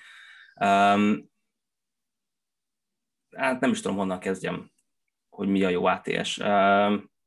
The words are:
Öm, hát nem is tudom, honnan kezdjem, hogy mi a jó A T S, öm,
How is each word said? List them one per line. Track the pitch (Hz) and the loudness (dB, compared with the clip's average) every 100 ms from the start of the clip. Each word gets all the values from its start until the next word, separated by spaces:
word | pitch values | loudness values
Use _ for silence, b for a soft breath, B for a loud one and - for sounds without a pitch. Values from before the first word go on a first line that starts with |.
| B B B B B - | B B B B B -4
Öm, | 101 98 101 101 104 104 - _ _ _ _ _ _ _ _ _ _ _ _ _ _ _ _ _ _ _ _ - | 0 4 4 4 2 0 -8 _ _ _ _ _ _ _ _ _ _ _ _ _ _ _ _ _ _ _ _ -4
hát | 131 127 | -4 0
nem | 131 | -2
is | 107 | -2
tudom, | 107 98 | -4 -4
honnan | 95 92 | -4 -4
kezdjem, | 98 92 90 87 - _ _ _ _ _ _ | -6 -6 -6 -8 -12 _ _ _ _ _ _
hogy | - 98 | -8 -2
mi | 98 | 0
a | 95 | 0
jó | 90 92 | 0 0
A | 92 | -2
T | - - - | -4 -6 -6
S, | - | -6
öm, | - 101 98 101 104 104 - _ | 0 2 4 4 2 -2 -6 _